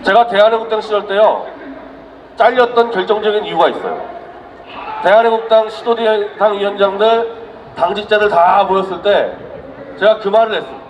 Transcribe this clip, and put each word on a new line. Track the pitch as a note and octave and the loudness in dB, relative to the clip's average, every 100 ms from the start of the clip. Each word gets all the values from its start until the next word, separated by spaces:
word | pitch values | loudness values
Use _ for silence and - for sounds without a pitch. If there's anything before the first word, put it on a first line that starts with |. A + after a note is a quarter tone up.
제가 | G3 G3+ A#3 | 2 2 2
대한민국당 | G3 G#3+ A3+ A3+ A3 | 4 4 4 -2 -6
시절 | G#3+ G#3 F#3+ | -2 -4 -2
때요, | G3 G#3+ A2 - - - - - - - - - - | 2 2 2 -6 -14 -16 -16 -18 -20 -20 -20 -20 0
잘렸던 | G#3 B3+ A#3+ A#3 A#3 | 2 4 2 2 0
결정적인 | F#3 F#3 G#3+ G#3+ G#3 G#3 | 0 -2 0 0 -2 -4
이유가 | E3+ D#3+ | 0 0
있어요. | A#2 F#2 D#2 - - - - - - - - - - | 0 -8 -8 -10 -14 -18 -20 -20 -20 -20 -16 -12 -4
대한민국당 | F3 G#3 A#3 A3+ A3+ A3 A3 | 4 4 4 0 2 2 2
시도당 | - A#3+ A3+ A3+ G#3+ G#3 - G#3 G3+ | -6 -4 0 0 0 -2 0 0 0
위원장들, | G3+ G3+ G3+ G3 A3 A3+ A#3 - - - - - | -4 0 -2 2 2 2 0 -8 -16 -18 -18 -4
당직자들 | F3 G3+ G#3 G#3+ G#3 | -2 -2 0 2 2
다 | F3 F3 G3 | 4 4 4
모였을 | G3 F#3+ F#3+ F3 | 2 0 -2 -4
때 | G3+ F#3+ - - - - - - - - | 0 2 0 -6 -14 -16 -16 -18 -18 0
제가 | G3+ A3 | 2 2
그 | G3 | 2
말을 | G#3 A3+ F#3+ | 2 2 -2
했습니다. | C#3 - - | -8 -16 -18